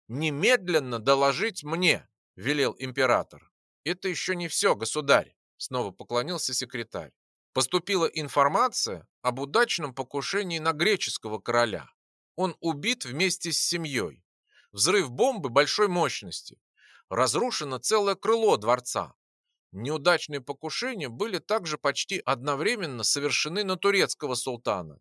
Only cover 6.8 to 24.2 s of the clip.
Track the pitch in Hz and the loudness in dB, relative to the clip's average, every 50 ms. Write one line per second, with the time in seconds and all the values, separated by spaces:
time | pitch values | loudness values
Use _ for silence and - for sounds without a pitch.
6.8 | 113 - - 92 80 69 - _ _ _ _ _ _ _ - 127 123 - - 175 | -8 -6 -8 -8 -10 -10 -14 _ _ _ _ _ _ _ -4 -2 -2 0 -2 -2
7.8 | - - 202 185 165 - - 156 151 139 - 147 139 143 160 208 247 247 196 - | -2 -2 0 0 0 0 -2 -4 -6 -2 2 4 4 4 4 4 2 2 0 -2
8.8 | - 113 98 82 - _ _ _ - 123 120 131 139 139 156 226 240 240 - - | -4 -4 -4 -8 -10 _ _ _ -4 -2 -2 -2 -4 0 2 2 2 2 0 -2
9.8 | 160 135 123 - 131 - - 143 131 - - 202 202 180 170 160 156 165 156 147 | -4 -6 -6 -6 -8 -6 -4 -4 -4 -2 -2 -2 -2 -2 -4 -2 -2 -2 0 2
10.8 | 165 214 208 - - - - - - 110 107 104 - - 117 120 120 113 98 82 | 2 2 2 2 0 -4 -6 -6 -6 -6 -6 -4 -2 0 2 2 2 2 0 -4
11.8 | 67 - _ _ _ _ _ _ _ _ _ - 185 180 165 - - 165 151 143 | -8 -12 _ _ _ _ _ _ _ _ _ -4 -4 -4 -4 -4 -4 -4 -4 -2
12.8 | 151 226 247 247 - 127 123 151 190 185 - - - 170 147 - - - 170 170 | -2 -4 -4 -4 -6 -6 -2 -2 0 0 0 -2 -4 -4 -2 -2 0 -2 -2 -4
13.8 | 165 147 135 120 95 80 67 - _ _ _ _ _ _ _ _ _ _ - 101 | -4 -2 -2 -2 -2 -2 -6 -12 _ _ _ _ _ _ _ _ _ _ -4 0
14.8 | 104 165 196 202 165 123 120 147 226 277 254 202 147 127 117 139 147 - - - | 2 2 4 2 2 0 0 2 2 2 2 0 -4 2 4 4 4 4 4 2
15.8 | 208 190 180 180 160 127 - - 107 90 - - - - - _ _ _ _ _ | 2 2 2 2 0 0 0 -4 -8 -10 -12 -12 -12 -14 -20 _ _ _ _ _
16.8 | _ _ - _ _ _ 95 104 127 127 131 165 233 254 - - 156 139 131 123 | _ _ -20 _ _ _ 0 2 2 2 2 0 0 -2 -2 -4 -4 -4 -6 -6
17.8 | - - 220 214 202 196 190 - - 202 226 226 220 208 165 117 104 113 123 123 | -2 2 2 2 4 2 0 0 0 2 2 4 4 4 4 4 4 2 2 2
18.8 | - - - 110 87 - - _ _ _ _ _ _ _ _ _ _ _ - 95 | 0 -2 -4 -4 -4 -4 -8 _ _ _ _ _ _ _ _ _ _ _ -12 -8
19.8 | 117 135 156 151 139 175 175 151 - - 147 139 123 - 139 - - 156 - - | -6 -4 -4 0 4 4 4 4 2 -4 -6 -6 -6 -8 -8 -8 -8 -8 -6 -4
20.8 | 233 262 254 196 151 123 113 135 202 226 196 160 - - 214 214 180 160 156 - | -4 -4 -4 -4 -6 -6 -6 -4 -4 -4 -4 -4 -2 0 0 0 0 -2 -4 -2
21.8 | - 143 127 - - - - - - 123 135 120 127 147 151 131 160 214 247 220 | -2 -2 -2 -2 -4 -4 -6 -4 -2 0 -2 0 0 -2 0 0 0 0 0 0
22.8 | 185 147 127 117 107 - - 143 143 147 - - - 151 170 202 208 190 185 - | -2 -4 -4 -2 0 0 0 0 0 0 0 0 -2 -2 -2 -2 -2 -2 -2 0
23.8 | - 202 196 190 160 127 - - | 2 2 4 4 4 2 0 -2